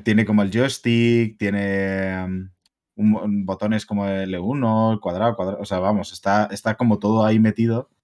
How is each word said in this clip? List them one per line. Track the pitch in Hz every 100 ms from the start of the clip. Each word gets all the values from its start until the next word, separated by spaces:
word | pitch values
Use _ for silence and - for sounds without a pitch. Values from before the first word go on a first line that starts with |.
tiene | - 107
como | 107 107
el | 98
joystick, | 110 135 - 120 117 117 117 110 -
tiene, | 101 101 101 98 98 95 95 92 92
mm, | 92 95 - _ _ _ -
un, | 107 104
un | 104 101 95
botones | 95 107 110 -
como | 101 101
el | 95 95
L | 92
uno, | 95 139 117 110 113
el | 107
cuadrado, | 92 87 113 98
cuadrado, | 92 98
o |
sea, | 101 95
vamos, | 95 107 -
está, | 90 98 101 107
está | 101 113 107
como | 120 104
todo | 104 110
ahí | 107 110
metido. | 110 107 117 113 - _